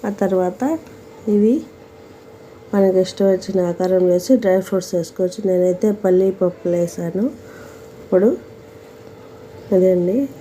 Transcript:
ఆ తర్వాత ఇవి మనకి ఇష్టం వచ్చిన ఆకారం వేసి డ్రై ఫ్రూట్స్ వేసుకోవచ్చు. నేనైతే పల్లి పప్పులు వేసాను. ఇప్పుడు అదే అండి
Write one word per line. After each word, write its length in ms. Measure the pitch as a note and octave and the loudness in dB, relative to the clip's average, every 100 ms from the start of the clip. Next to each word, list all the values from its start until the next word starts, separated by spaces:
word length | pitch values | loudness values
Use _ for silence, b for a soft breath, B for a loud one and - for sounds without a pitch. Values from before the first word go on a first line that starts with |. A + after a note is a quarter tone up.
| G#3+ | -8
ఆ 40 | G#3 | -4
తర్వాత 400 | G3 F#3 F3+ F3+ C4 D#4+ - - - - - G#3 | -2 0 -2 -2 -4 -4 -8 -20 -20 -12 -2 2
ఇవి 200 | G#3+ C#4+ - - - - - - - - - - - | 2 2 -4 -20 -20 -20 -20 -20 -20 -20 -20 -20 -4
మనకి 260 | G3+ G3 F#3+ F#3 | 2 2 2 0
ఇష్టం 220 | - G3 F#3 | 0 0 0
వచ్చిన 340 | - F#3 F3 | -2 -2 -2
ఆకారం 320 | E3+ F#3 F#3 F3+ | -2 0 2 4
వేసి 200 | F3+ F3 C4 G#3 | 2 2 2 4
డ్రై 120 | F#3 F#3+ | 0 0
ఫ్రూట్స్ 260 | F#3+ F3+ F3+ | -4 -2 -6
వేసుకోవచ్చు. 420 | E3 - F#3 F3+ G3+ | -6 -4 -4 -2 -2
నేనైతే 380 | F3+ F3+ F3+ G#3+ G#3 | 2 2 2 0 0
పల్లి 260 | F#3+ F#3 F#3+ F#3+ | 2 2 2 0
పప్పులు 340 | F3+ F3 F3 F3 | -2 -2 -4 -2
వేసాను. 440 | E3+ - E3+ F#3 B3 - B B B B B - | -2 -4 -6 -4 -4 -6 B B B B B -20
ఇప్పుడు 260 | - F3+ G#3 F4+ - - - - - - - - - - - - - F#3+ | -2 2 2 0 -10 -20 -20 -20 -20 -20 -20 -20 -20 -20 -20 -20 0 2
అదే 120 | F#3 | 4
అండి 240 | F#3 F3 A3 C#4 - | 2 0 -2 -4 -8